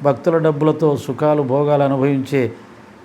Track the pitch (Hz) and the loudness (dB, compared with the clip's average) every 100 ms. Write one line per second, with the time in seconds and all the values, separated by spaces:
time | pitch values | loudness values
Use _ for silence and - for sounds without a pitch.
0 | 139 139 175 165 160 143 156 151 156 139 | -2 0 0 2 2 2 0 2 0 0
1 | - 123 151 151 135 135 147 147 139 135 | -4 -2 0 0 0 0 0 2 0 0
2 | 139 139 131 139 113 - - - - - | 0 0 -2 -2 -2 -6 -20 -20 -20 -20